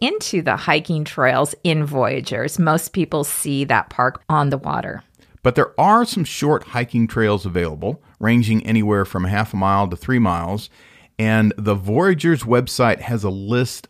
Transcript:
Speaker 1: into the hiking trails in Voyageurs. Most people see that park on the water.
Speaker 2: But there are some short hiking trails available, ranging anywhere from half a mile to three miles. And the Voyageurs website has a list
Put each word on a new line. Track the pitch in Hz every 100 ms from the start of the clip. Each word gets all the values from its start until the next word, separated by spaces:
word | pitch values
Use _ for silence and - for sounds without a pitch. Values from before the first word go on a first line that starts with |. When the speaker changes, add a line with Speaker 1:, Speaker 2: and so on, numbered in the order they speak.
Speaker 1:
into | 247 427 - 190
the | 156 104
hiking | - 156 - 160 151
trails | - 127 127 147 - 175
in | 156 147
Voyageurs. | 139 117 135 131 113 139 -
Most | 165 160 - -
people | 156 156 147
see | - 151 139 139
that | 113 -
park | - 123 - -
on | 151 143
the | 139
water. | 101 - - 104 - _ _ -
Speaker 2:
But | 127 123
there | - -
are | 170 220 233
some | - 151
short | - 143 151 -
hiking | 120 120 120 113
trails | - 110 104 98
available, | 87 85 76 92 147 _ _
ranging | 107 120 110 110 110
anywhere | 110 104 104 95
from | 95
half | 92 101 107 98
a |
mile | 95 98 98
to | 87
three | - 127
miles. | 104 85 85 104 - - - - _ -
And | 110 110 107 -
the | 104 101
Voyageurs | 95 117 190 170 165 156
website | 113 123 123 - 120 -
has | - 120
a | 98
list | 98 98 120 123 - -